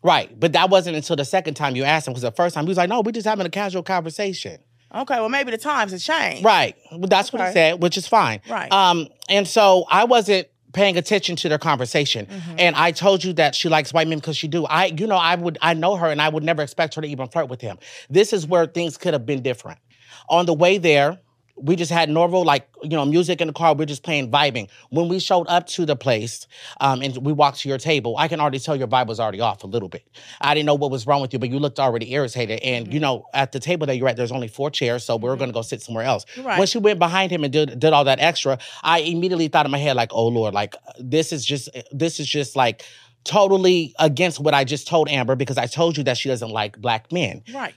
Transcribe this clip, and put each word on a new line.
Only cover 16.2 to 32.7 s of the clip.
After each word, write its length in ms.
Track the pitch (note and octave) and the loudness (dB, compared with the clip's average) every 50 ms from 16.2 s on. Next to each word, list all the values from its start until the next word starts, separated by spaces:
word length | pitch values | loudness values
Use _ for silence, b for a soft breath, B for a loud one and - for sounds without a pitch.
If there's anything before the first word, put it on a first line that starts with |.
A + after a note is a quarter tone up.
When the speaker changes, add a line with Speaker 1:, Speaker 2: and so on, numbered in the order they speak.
Speaker 1:
I 60 | D3+ D#3 | 0 0
would 160 | D3+ D#3 D3+ | 0 0 -2
never 180 | D#3+ E3+ D3+ | -2 -2 -2
expect 320 | D3 C#3 - - E3 D#3 - | -4 -6 -2 -4 -4 -4 -4
her 80 | D#3+ | -8
to 60 | D#3 D3 | -8 -8
even 200 | D3 C3 C3 B2 | -8 -8 -10 -6
flirt 200 | - E3+ D3+ B2 | -4 -4 -4 -4
with 120 | B2+ A#2 | -8 -10
him. 180 | B2 G#2+ G2 - B B B B B B | -10 -12 -12 -12 B B B B B B
This 220 | C3+ F3+ G#3+ - | 4 4 4 4
is 140 | - G3 D#3 | 0 -4 -2
where 200 | D3 F3+ F3 E3 | 2 2 2 2
things 300 | E3 _ E3+ E3+ E3 C#3+ - | 2 _ -6 -6 -6 -8 -4
could 140 | - F3+ D#3 | -2 -2 -2
have 120 | C#3 A2+ | -2 -2
been 160 | B2 D3 C3 | -4 -4 -4
different. 360 | B2 C3 B2 - - - E2 _ _ B B B B B B B B B | -2 -4 -6 -6 -10 -18 -18 _ _ B B B B B B B B B
On 160 | D#3+ E3+ F3+ | 2 4 4
the 80 | E3+ E3 | 4 2
way 240 | D3 F3 F3+ G3 G3+ | 4 4 4 4 4
there, 400 | E3 E3+ D3 C#3+ C#3+ D3 F3+ F#3 _ _ _ _ _ _ _ - | 4 4 6 6 4 2 0 -6 _ _ _ _ _ _ _ -8
we 160 | C3+ C#3+ F3+ | 0 0 0
just 160 | E3 E3+ C#3 | 0 0 0
had 200 | E3+ E3+ E3 D3+ | 2 0 2 2
normal, 340 | D3+ D#3+ E3+ E3+ F3 F#3 F3 | 2 2 2 2 2 2 4
like, 240 | D#3+ C#3+ C#3 - _ _ - | 4 2 2 0 _ _ -14
you 80 | - D#3 | -8 -4
know, 160 | D#3+ D#3 C#3 | -2 0 0
music 340 | C#3+ D3+ E3+ F3+ D#3 F3+ - | 2 2 2 2 2 -2 -2
in 60 | E3+ | -4
the 60 | D#3 C#3 | -6 -4
car. 200 | - E3 E3 D3+ | 0 2 2 2
We're 120 | C#3 D#3+ | 2 -2
just 160 | D3 D3 C3 | -4 -6 -10
playing, 280 | - F3 D#3+ D3 C3+ A#2 | -6 -4 -4 -2 -2 0
vibing. 380 | G#2+ C#3+ D3+ C#3+ A2+ B2 G2+ F#2+ b b b b | 0 2 2 2 0 -4 -10 -10 b b b b
When 180 | B2+ D#3 F3 E3+ | -2 -2 0 0
we 100 | F3+ F#3+ | -2 -4
showed 280 | E3 - F#3+ F3+ E3 - | 0 2 2 2 2 2
up 180 | F3 F3 F3 - | 0 0 0 -2
to 180 | - - F3 | -6 -4 -2
the 100 | D#3 C#3+ | -2 -2
place, 500 | B2 - C3+ A#2+ A2 G#2+ A#2 - - - B B B B B B B | -2 0 0 0 0 -2 -8 -10 -14 -18 B B B B B B B
um, 180 | C#3 C#3 C3 B2+ | 0 0 0 0
and 160 | C#3 C3+ B2+ | -2 -6 -6
we 160 | B2+ C3 C#3+ | -4 -2 -2
walked 280 | D#3 D3 D3+ C#3 C3 - | 2 4 4 2 2 -2
to 80 | - C#3 | -6 -4
your 80 | C3+ B2+ | -4 -4
table, 360 | - D#3+ D#3 C#3 G#2+ A#2 A2+ - | 0 0 0 0 0 -2 0 0
I 100 | D#3 D#3+ | 0 0
can 120 | E3 D#3 | 0 0
already 180 | D3+ D3 C3+ C3+ | -2 -2 -2 -4
tell 180 | - D#3+ D3+ | -4 -4 -2
your 100 | C3+ B2+ A2+ | -2 -2 2
vibe 180 | A#2+ B2+ B2+ | 2 2 2
was 120 | A2+ A#2 A2 | 0 -2 -2
already 220 | A2+ G#2+ F#2+ G2 | -2 -4 -2 -2
off 240 | A#2 A2 G2+ - - | -2 -2 -2 -4 -10
a 20 | |
little 220 | F#2+ G2 A#2+ G2 F2 | -6 -6 -6 -6 -6
bit. 180 | - F2 _ _ B B B B B B | -12 -16 _ _ B B B B B B
I 100 | - C#3 | 0 0
didn't 140 | D3+ D3+ D3+ | 0 2 2
know 80 | D3 D3 | 2 2
what 160 | C#3+ D3 C#3 | 2 0 -4
was 160 | C3 C3 G#2+ | -4 -4 0
wrong 160 | C3+ C#3+ C#3+ | 0 0 0
with 100 | C3+ B2 | 0 -2
you, 60 | - A#2 | -4 -6
but 100 | A2 A#2+ | -4 -4
you 100 | B2+ C#3+ | -4 -2
looked 220 | D3 C#3+ - - | -4 -4 -2 0
already 320 | C3+ B2+ A#2 A#2 A2+ A2+ | 0 0 0 -2 -4 -4
irritated. 480 | B2+ D3 C#3 A#2 - B2 A#2+ G#2 A2 A2 | -2 -2 -2 -2 -4 -6 -4 -4 -4 -4
And, 240 | - C3 | -4 -4